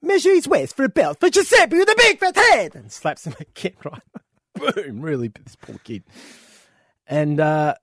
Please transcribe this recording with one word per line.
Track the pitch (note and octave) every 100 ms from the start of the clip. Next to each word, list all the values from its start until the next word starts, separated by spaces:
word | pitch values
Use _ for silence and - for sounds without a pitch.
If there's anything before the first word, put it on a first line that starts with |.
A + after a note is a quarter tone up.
measure | D4+ G4 F4
his | F#4+ C#4+
waist | - C3+ -
for |
a | C4+
belt | B3 E3+ D3
for | F4
Giuseppe | D#4+ F#4+ A#4 E4 E4
with | G4+
a | G#4+
big | A#4 G4+
fat | F#4 F4+
head. | A#4+ E4 F3
And | - G#2+
slaps | - D#3+ D3 -
him | -
<laughs> |
again, | D#3 - F3+ -
right? | - - _ - _ _ _ - -
Boom, | - E3 A2
really, | D#3+ C#3+ A#2
this | - - _
poor | - G2
kid. | _ A2 - - - - _ _ _ _ _ _ _
And, | D3 D3+ D3
uh | D3+ D#3 D3+ C#3+